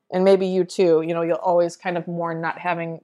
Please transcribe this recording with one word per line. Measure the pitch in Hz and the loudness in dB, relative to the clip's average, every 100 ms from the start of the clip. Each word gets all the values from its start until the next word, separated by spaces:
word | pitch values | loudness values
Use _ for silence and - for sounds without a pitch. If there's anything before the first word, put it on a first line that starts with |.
| - | -6
and | 185 | 2
maybe | 190 190 185 | 4 4 2
you | 185 | 0
too, | 175 - 180 160 | -2 2 4 4
you | 160 | 2
know, | 170 | -2
you'll | 165 165 | 0 0
always | 185 175 170 - | 2 2 2 -2
kind | 185 175 | -6 -6
of | 165 | -6
mourn | 170 170 165 | -6 -6 -6
not | 165 - | -6 -6
having | 180 170 165 165 | -4 -4 -6 -12